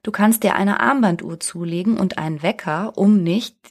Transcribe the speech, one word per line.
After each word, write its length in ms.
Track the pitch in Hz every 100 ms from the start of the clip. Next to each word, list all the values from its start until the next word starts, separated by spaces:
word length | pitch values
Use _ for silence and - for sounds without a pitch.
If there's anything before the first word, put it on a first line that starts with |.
Du 80 | -
kannst 320 | 208 214 220
dir 120 | 208 -
eine 260 | 196 -
Armbanduhr 580 | 233 277 214 170 180 165
zulegen 580 | - 170 170 170 196 220
und 200 | 190 -
einen 260 | 156 151
Wecker, 540 | 165 214 - 156 214 -
um 260 | 196 208
nicht 320 | 165 196 - _ -